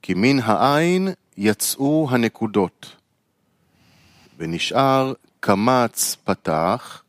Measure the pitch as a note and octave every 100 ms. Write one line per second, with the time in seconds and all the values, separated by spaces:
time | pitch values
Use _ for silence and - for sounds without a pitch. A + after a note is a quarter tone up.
0 | - F2+ A#2+ C#3 A#2 G2 B2+ C#3+ E3+ F#3
1 | F#3+ - _ - D3 G#2 - - C#3 D#3
2 | D3 B2 A2+ - A2 G#2 F2+ _ - -
3 | _ _ _ _ _ _ _ _ _ _
4 | _ _ _ - E2 E2+ - C3 C3+ C3+
5 | C3+ - _ _ - G2 A2+ B2+ A#2 -
6 | - - - F#2+ - D#2 E2+ A#2+ - -